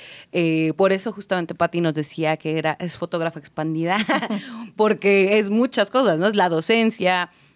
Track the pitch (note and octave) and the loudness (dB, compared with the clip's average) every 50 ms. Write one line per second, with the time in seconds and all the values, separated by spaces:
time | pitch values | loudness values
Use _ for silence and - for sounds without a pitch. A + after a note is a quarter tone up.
0 | - - - - - _ - F3 E3+ E3 D#3+ D#3+ D#3+ D#3+ D#3 - G3 F#3+ F#3+ F#3+ | -20 -20 -20 -20 -20 _ -2 0 0 2 2 2 0 0 2 2 2 2 2 0
1 | F#3+ A#3 G3 G3+ G3+ - F#3+ F3+ E3+ E3 E3+ - F3 E3+ - E3+ E3+ D#3+ D3 D3+ | -2 -6 -8 -10 -6 -4 -4 -4 -2 -6 -2 -2 -2 0 0 0 0 0 0 -2
2 | D3+ D3 - - D#3 D3+ D#3 D#3 - D#3 D#3 D#3+ D#3 D#3 D3+ - F3+ F3 - - | -6 -6 -6 -4 -2 -2 -2 -2 -2 -4 -4 -2 -2 -2 -4 -4 -6 -10 -8 -8
3 | F3 E3+ F#3 E3+ E3 E3 D#3+ E3 C#3 - _ - D#3 D#3+ D#3+ D#3+ E3 E3+ F#3 G#3 | -10 -6 -6 -4 -4 -4 -6 -8 -18 -14 _ -6 -6 -4 -4 -2 -2 -2 -2 -2
4 | A3 - C4+ - A#3+ - A3+ G3 - B3+ A#3+ A3+ A#3 G3+ - - G#3+ G#3+ G#3+ - | 0 -2 -2 -2 -2 -4 -6 -6 -8 -10 -14 -14 -16 -16 -2 0 2 2 2 2
5 | - G3+ G3+ G3 F#3+ F#3+ G#3 G#3+ G#3+ G3 G#3 A3+ A#3+ C4+ - - G3+ G3 - B3+ | 2 4 4 4 4 4 4 2 2 2 2 0 0 0 0 0 -2 0 2 2
6 | C4+ G#3+ E3 D#3 F3 G#3+ G#3+ G3+ F#3 F3+ E3+ D#3+ D#3+ - A3+ A3+ A3+ A3+ A3 - | 2 2 2 2 2 2 2 2 2 2 2 0 2 2 2 4 4 2 0 0
7 | F#3 F3+ F#3 F3+ F3 - _ _ _ _ _ | 0 0 0 0 -2 -4 _ _ _ _ _